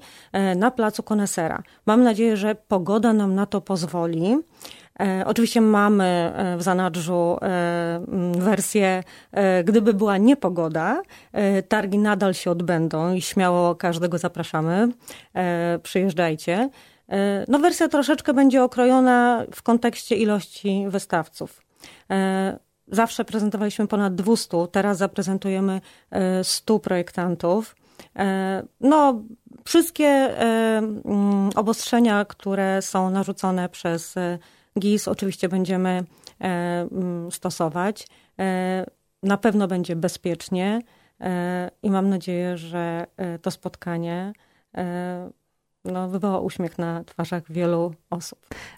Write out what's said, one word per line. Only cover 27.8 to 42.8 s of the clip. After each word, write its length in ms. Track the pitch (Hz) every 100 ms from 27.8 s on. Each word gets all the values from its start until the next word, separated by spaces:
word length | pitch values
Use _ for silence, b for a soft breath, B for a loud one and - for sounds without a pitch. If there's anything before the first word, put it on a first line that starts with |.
| b b b -
E, 440 | 196 190 190 190 - -
no, 420 | 269 302 277 226 220 - - -
wszystkie, 420 | - 330 330 - 294
e, 720 | 277 269 - 233 226 226 220
mm, 720 | 220 208 - 202 202 202 196 202
obostrzenia, 680 | 214 220 - 233 233 202
które 580 | 202 - 196 196 190 190
są 280 | - 190 185
narzucone 580 | 190 190 180 190 185 180
przez, 480 | - 170 165 - 185
e, 220 | 175 175 b b b 202
gis, 300 | 202 208 -
oczywiście 400 | 208 196 - 180
będziemy, 560 | 190 185 185 185 180 180 b b -
e, 40 | 185 175 175 175 170
mm, 400 | 185 180 175 175
stosować. 760 | - 180 - 160 175 196 - - b b -
E, 480 | 190 185 185 185 - - _ _
na 140 | 196 196
pewno 320 | 226 208 185
będzie 280 | 185 175 165
bezpiecznie, 840 | 170 - 180 165 - 180 196 226 233 b b _
e, 500 | 185 180 175 180 180 -
i 80 | 202
mam 180 | 190 196
nadzieję, 480 | 190 180 175 180 170
że, 500 | 165 175